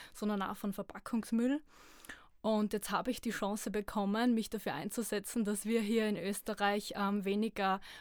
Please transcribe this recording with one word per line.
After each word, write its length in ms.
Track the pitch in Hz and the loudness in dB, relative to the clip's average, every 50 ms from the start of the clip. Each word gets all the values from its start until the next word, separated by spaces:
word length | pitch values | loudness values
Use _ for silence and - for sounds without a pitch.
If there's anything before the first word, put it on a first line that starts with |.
| - - - | -18 -18 -8
sondern 280 | - 214 208 208 196 | -4 -2 0 0 0
auch 160 | 190 - 196 | -2 -4 -4
von 160 | - - 202 190 | -4 -4 -4 -4
Verpackungsmüll. 880 | - 196 - - - - - - 226 - - 233 226 240 254 285 302 - - - - - - - - - - - - - - - - | -4 -6 -8 -10 -12 -6 -2 -2 -2 0 2 2 4 4 4 2 0 -2 -8 -18 -20 -20 -20 -20 -18 -16 -16 -16 -16 -20 -20 -12 -4
Und 320 | - 220 220 214 214 202 - | 0 2 2 2 2 0 0
jetzt 180 | 202 - - | -2 -2 0
habe 180 | 208 180 - 254 | -2 0 0 0
ich 120 | 247 - | -2 -2
die 100 | - 233 | -2 -4
Chance 400 | 190 - 214 196 208 220 - 214 | -2 0 0 -2 -2 -2 -2 -2
bekommen, 640 | 196 214 202 - - 214 202 196 202 220 240 247 233 | -2 -2 -2 -2 0 0 2 2 2 4 4 4 4
mich 160 | 220 220 - | 4 2 -2
dafür 240 | - 208 - 196 - | -6 -4 -4 -4 -4
einzusetzen, 720 | - - 208 - 240 214 - 214 202 202 - - 240 214 | -4 -4 -4 -4 -4 -2 -2 -2 -2 -2 -2 0 0 0
dass 200 | 202 208 202 - | 2 0 0 0
wir 160 | 214 233 226 | 2 2 2
hier 260 | 214 202 226 220 214 | 2 4 4 4 4
in 80 | 214 208 | 2 0
Österreich, 760 | - 175 196 202 - - - 214 - 202 202 202 214 - - - | 0 -2 -2 -4 -4 -4 -6 -2 2 2 2 2 2 0 -2 -2
ähm, 300 | - 202 202 202 208 185 | 0 0 2 2 2 0
weniger 540 | 196 196 208 220 220 - - 196 190 190 196 - - - - | 2 2 2 0 0 0 0 2 2 2 0 -2 -8 -16 -16